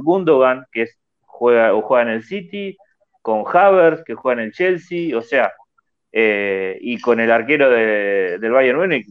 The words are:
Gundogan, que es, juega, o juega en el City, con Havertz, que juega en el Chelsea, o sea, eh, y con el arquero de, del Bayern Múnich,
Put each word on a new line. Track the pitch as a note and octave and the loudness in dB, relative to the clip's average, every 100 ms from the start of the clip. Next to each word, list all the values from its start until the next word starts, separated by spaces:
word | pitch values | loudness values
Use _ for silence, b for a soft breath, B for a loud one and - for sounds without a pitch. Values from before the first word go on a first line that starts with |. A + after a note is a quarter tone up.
Gundogan, | D3 F#3+ E3 C#3 C3 C3 - | -2 0 2 2 2 0 -6
que | A2+ | -8
es, | A#2 - _ _ | -8 -8 _ _
juega, | _ - A#2+ A#2+ A2+ | _ -4 2 4 4
o | G#2+ | 2
juega | - B2+ | 0 0
en | A#2 | 0
el | A2+ | -4
City, | A2+ G3+ F3 G3+ G3 - b b _ _ | -8 -12 -10 -12 -12 -14 b b _ _
con | - A2 G#2 | -6 -4 0
Havertz, | F3 G3 F#3+ E3 D#3+ | 2 4 6 4 2
que | - | -8
juega | A2 C3 A#2+ | -8 -4 -4
en | A2 | -6
el | |
Chelsea, | - F3+ F3+ - F3 E3+ | -4 -2 -2 -6 -8 -4
o | A#2 | -6
sea, | A2+ C3 G2+ - _ _ _ _ _ | -2 -2 -2 -4 _ _ _ _ _
eh, | A2 A2 G2+ G2+ F#2+ F#2+ F#2 | 0 0 0 -2 -4 -4 -8
y | A2 A#2 | -8 -6
con | A#2+ A2+ | -2 0
el | A2+ | 2
arquero | A#2 A2+ D3 C3+ | 0 0 2 2
de, | A#2 A2 G#2 G2+ G2 F2+ F2+ | 2 2 0 -2 -2 -2 -4
del | A2+ | 0
Bayern | B2+ C3 C3+ | 2 2 0
Múnich, | F#3 C#3 G#2 | -2 -4 -6